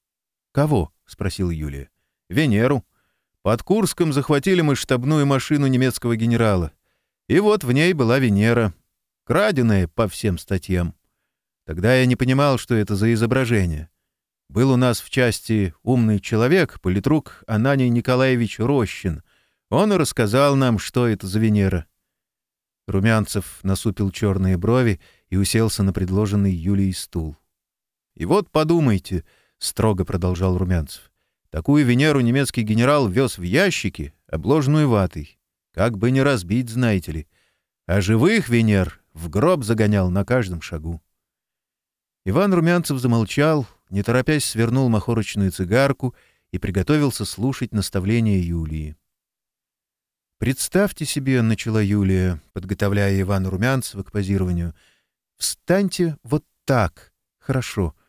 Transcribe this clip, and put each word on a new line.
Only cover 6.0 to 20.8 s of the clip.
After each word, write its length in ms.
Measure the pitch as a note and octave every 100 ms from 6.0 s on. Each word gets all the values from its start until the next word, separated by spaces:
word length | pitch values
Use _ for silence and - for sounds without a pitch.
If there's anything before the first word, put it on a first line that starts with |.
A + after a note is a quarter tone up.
| A#2+ A#2
генерала. 560 | A2+ A#2+ A2 F#2+ D#2+ - _ _ _ _ -
И 100 | D3+
вот 240 | G#3 G#3
в 80 | B2+
ней 220 | C3 E3+
была 260 | E3+ C3 C3+
Венера, 540 | B2+ G2 A2 A#2 G#2+ - _ _ _ _
краденая 640 | - C#3+ G#3+ D3+ A#2 G2+ F2
по 220 | - G#2+
всем 280 | - G#2+ E2+
статьям. 580 | - F#2+ - F2+ E2+ - _ _ _ _ _ _ -
Тогда 300 | E2 G#2 B2+
я 100 | B2+
не 120 | B2
понимал, 400 | B2+ C3 C#3+ B2+
что 180 | - A2+
это 220 | G2+ G2+
за 160 | A2
изображение. 760 | A2+ A#2 B2 B2 A2+ F2+ D2+ D#2 _ _ _ _ _ _
Был 220 | A2 C3+
у 60 | B2
нас 220 | B2+ A2+
в 120 | -
части 640 | C3 B2 - - A2 F#2+ -
умный 360 | - B2+ A2 G#2
человек, 600 | - A2 B2 F#3 D3+ -
политрук 600 | F#2 F#2+ A2 D3+ - - -
Ананий 440 | A2 B2+ C#3 B2+
Николаевич 680 | A#2+ A#2+ B2+ C3 B2+ A2+ -
Рощин. 640 | A#2 C#3 G#2 - F#2+ D2 - _ _ _ _
Он 240 | C3 G#3
и 20 | F#3+
рассказал 600 | D3 - G#2+ B2 C#3+ C#3
нам, 240 | B2+
что 280 | G#2+